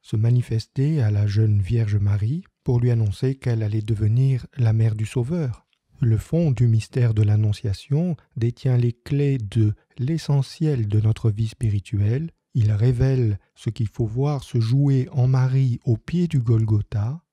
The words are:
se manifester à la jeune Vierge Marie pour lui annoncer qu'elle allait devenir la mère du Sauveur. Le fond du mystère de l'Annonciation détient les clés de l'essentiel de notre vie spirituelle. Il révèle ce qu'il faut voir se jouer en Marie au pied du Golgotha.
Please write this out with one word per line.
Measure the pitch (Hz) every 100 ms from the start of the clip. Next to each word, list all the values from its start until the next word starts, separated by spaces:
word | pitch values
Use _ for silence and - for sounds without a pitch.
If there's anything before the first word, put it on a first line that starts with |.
se | - 113
manifester | 113 123 - 113 - - 139 160
à | 107
la | 104 104
jeune | 101 110 104
Vierge | 92 117 107 104
Marie | 101 101 107 160 - _
pour | - 120
lui | 123
annoncer | 117 110 - 131
qu'elle | 135 127 113
allait | 107 110
devenir | 107 107 107 120 135 127 - -
la | 113
mère | 110 113
du | 107
Sauveur. | 110 131 120 175 139 104 _ _ _ -
Le | 123 107
fond | - 160 165
du | 120 120
mystère | 110 - 135 120
de | 110
l'Annonciation | 107 107 107 101 107 98 - 139 180 156 _ -
détient | 117 - 135 123
les | 120
clés | - - 143 143 135
de | 104 117 107 - _ -
l'essentiel | 127 160 - 143 131 - 156 139 104
de | 107
notre | 107 107 113
vie | 104 110
spirituelle. | - 113 101 - 101 104 127 165 _ _
Il | 139 107
révèle | 104 120 120 131 131 113 101 _ _
ce | -
qu'il | 104 110
faut | - 113
voir | 117 143 143
se | - 120
jouer | 110 135 143 135 127
en | 143 127
Marie | 131 131 131 131 117
au | - 110
pied | - 175 175
du | 151
Golgotha. | 117 113 110 107 - 104 110 160 _